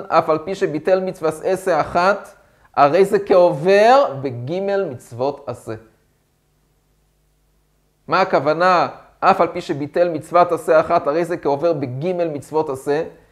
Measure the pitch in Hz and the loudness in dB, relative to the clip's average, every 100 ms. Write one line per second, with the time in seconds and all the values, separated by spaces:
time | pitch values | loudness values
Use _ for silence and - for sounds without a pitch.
0 | 190 160 160 156 156 190 190 151 170 190 | 0 0 2 -2 -4 -4 -4 -2 0 0
1 | 185 - 160 156 - 190 190 156 147 175 | -2 -4 -6 -4 -4 -4 -2 -2 -2 0
2 | 185 - - _ _ _ _ - 143 165 | 0 0 -6 _ _ _ _ 2 4 4
3 | 196 202 196 190 175 151 175 202 220 269 | 2 2 2 4 4 2 2 4 6 6
4 | 285 135 135 120 123 180 196 196 180 123 | 4 -4 -8 -8 -8 -6 -4 -4 -4 -10
5 | - 113 131 - - 123 - 107 _ _ | -14 -6 -6 -6 -12 -12 -12 -14 _ _
6 | _ _ _ _ _ _ _ _ _ _ | _ _ _ _ _ _ _ _ _ _
7 | _ _ _ _ _ _ _ _ _ _ | _ _ _ _ _ _ _ _ _ _
8 | - 175 185 175 143 156 185 175 135 - | -2 0 2 0 0 2 2 2 0 -6
9 | _ - 165 190 170 175 - 147 143 180 | _ -2 2 2 0 -2 -8 -8 -4 0
10 | 175 156 - 170 175 160 - 160 156 175 | 0 -2 0 2 2 0 2 2 2 0
11 | 147 156 170 175 - 143 170 151 131 127 | 0 -2 -2 -4 -2 0 0 -2 -4 -6
12 | 170 175 170 143 - 156 151 131 143 147 | -4 -4 -4 -6 -6 -4 -4 -6 -4 -4
13 | 165 - _ | -4 -12 _